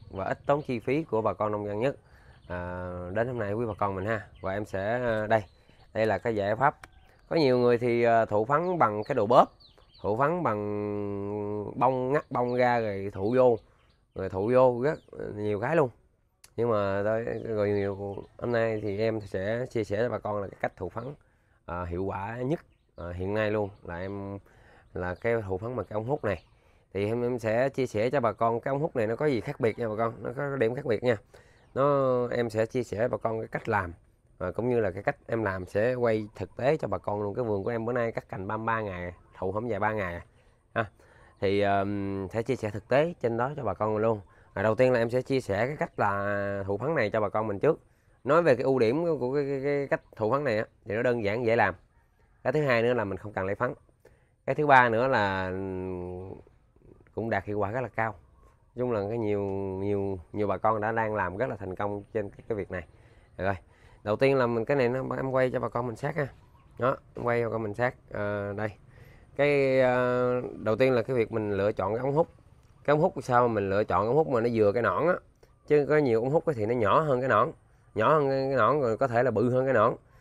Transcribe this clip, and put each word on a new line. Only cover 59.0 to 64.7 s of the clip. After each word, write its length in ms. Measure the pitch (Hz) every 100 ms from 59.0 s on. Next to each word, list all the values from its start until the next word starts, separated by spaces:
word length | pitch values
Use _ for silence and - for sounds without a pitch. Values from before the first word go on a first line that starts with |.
| 101
cái 100 | 117
nhiều, 220 | 107 104 101 98 98 95
nhiều, 360 | 98 101 98 95 -
nhiều 140 | 104 104
bà 120 | 95
con 220 | 110 110
đã 120 | 107
đang 220 | 113 110
làm 220 | 107 92 92
rất 100 | 131
là 100 | 110
thành 180 | 95
công 280 | 90 101 104 101
trên 180 | 110 101
cái, 80 | - -
cái 80 | 107
việc 140 | 90
này. 160 | 92 82 - - - - -
Rồi, 180 | 92 95 - _ - -
đầu 120 | 104 110
tiên 200 | 135 135
là 100 | 120
mình 180 | 117
cái 120 | 110